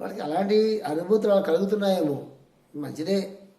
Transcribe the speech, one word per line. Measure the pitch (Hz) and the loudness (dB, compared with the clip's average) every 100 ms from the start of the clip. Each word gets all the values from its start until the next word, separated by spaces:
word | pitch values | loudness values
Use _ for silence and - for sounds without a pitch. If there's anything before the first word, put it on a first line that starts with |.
వాళ్ళకి | 98 101 | -10 -8
అలాంటి | 147 170 196 214 220 214 | -4 -2 2 2 2 0
అనుభూతులు | 143 156 180 214 208 | -2 -4 2 2 4
వాళ్ళకి | 196 165 | 2 4
కలుగుతున్నాయేమో. | 170 196 214 196 185 151 135 - - _ _ _ 147 | 2 2 0 2 2 0 -2 -8 -20 _ _ _ -10
మంచిదే. | 135 147 165 196 190 - - | -10 -6 -2 -2 -2 -10 -20